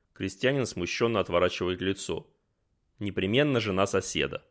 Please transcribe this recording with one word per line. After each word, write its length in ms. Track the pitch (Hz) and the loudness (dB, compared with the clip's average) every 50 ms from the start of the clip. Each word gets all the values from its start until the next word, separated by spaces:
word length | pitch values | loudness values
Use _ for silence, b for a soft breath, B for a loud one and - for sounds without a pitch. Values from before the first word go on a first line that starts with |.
| _ _ _ | _ _ _
Крестьянин 540 | - 98 95 - - - 127 143 139 120 - | -6 -6 -6 -4 -2 0 0 2 0 -2 -4
смущенно 520 | - 92 87 87 - - 120 117 113 98 | -4 -4 -4 -4 -2 0 0 2 2 2
отворачивает 640 | 90 - 85 87 87 92 - - 92 90 90 90 | 0 2 2 4 4 2 2 0 -2 -2 -2 -2
лицо. 460 | 92 95 95 - - - 85 82 - _ _ _ _ _ _ _ _ _ _ _ _ _ _ - | 0 -2 -2 -2 -4 -6 -6 -6 -8 _ _ _ _ _ _ _ _ _ _ _ _ _ _ -8
«Непременно 600 | 107 101 92 95 92 95 110 131 151 147 135 117 | -8 -6 -4 -2 0 2 4 4 4 4 2 0
жена 280 | 104 104 92 95 98 - | 0 0 0 2 2 2
соседа». 580 | - 92 - - - 80 67 67 - - - _ | 2 0 0 0 -2 -2 -2 -2 -4 -6 -12 _